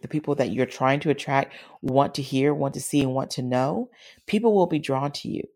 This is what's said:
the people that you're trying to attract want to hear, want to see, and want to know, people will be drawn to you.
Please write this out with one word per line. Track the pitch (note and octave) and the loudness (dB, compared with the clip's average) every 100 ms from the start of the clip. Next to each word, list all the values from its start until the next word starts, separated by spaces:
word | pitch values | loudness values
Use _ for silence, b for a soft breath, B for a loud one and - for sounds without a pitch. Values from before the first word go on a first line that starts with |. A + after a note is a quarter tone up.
the | - | -6
people | D#3 D3+ | -4 -2
that | C#3+ B2 | 0 0
you're | A2 B2+ | 0 -2
trying | - C3 C#3+ | 0 2 2
to | D#3 | 2
attract | C3+ - C#3 - B B B | -2 0 0 0 B B B
want | C3+ C3 F#3 - | 0 2 2 0
to | |
hear, | C3+ C3+ C#3+ | -4 0 2
want | D3 C#3 | 2 -2
to | A#2 | -6
see, | - C#3+ | -2 0
and | C3+ | 2
want | C3 C3+ | 0 -4
to | - | -6
know, | B2+ B2+ C3+ F#3 B3 B B B - | -2 0 0 -2 -6 B B B -2
people | G#3+ A3+ | 0 4
will | G3+ E3+ | 4 4
be | D#3 | 0
drawn | D3 C3+ C#3+ | -2 -2 -2
to | C#3 - | -6 -8
you. | - - | -8 -8